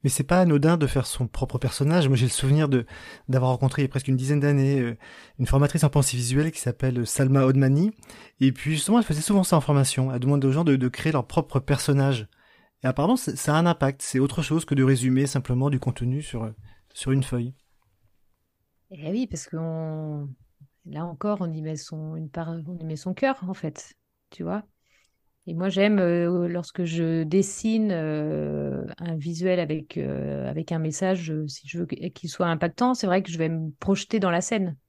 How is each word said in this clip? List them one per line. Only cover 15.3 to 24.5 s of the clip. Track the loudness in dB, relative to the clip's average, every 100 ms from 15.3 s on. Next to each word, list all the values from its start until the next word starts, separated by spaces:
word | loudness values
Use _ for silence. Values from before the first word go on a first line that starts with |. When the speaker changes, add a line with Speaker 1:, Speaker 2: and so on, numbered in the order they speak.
| -2 -2 0 0
Speaker 1:
du | 0
contenu | -2 -4 -4 -4
sur, | -6 -8
euh, | -8 -10 -20 -20 _
sur | -10 -2
une | 0
feuille. | 0 -4 -6 -10 _ _ _ _ _ _ _ _ _ _ _ _ _
Speaker 2:
Eh | -12 -6
oui, | -4 -4
parce | -8 -8
qu'on, | -6 -4 -4 -6 -6 -6 -8 -8 -12 _ _ -20 _ -14
là | -10 -10
encore, | -6 -4 -2
on | -4
y | -6
met | -6 -8
son, | -10 -10 -10 -8
une | -10
part... | -8 -8 -8 -10
on | -10
y |
met | -8 -8
son | -8
cœur, | -2 -2 -2 -8
en |
fait, | -6 -8 -8 -20 _ _ _ _
tu | -10
vois. | -6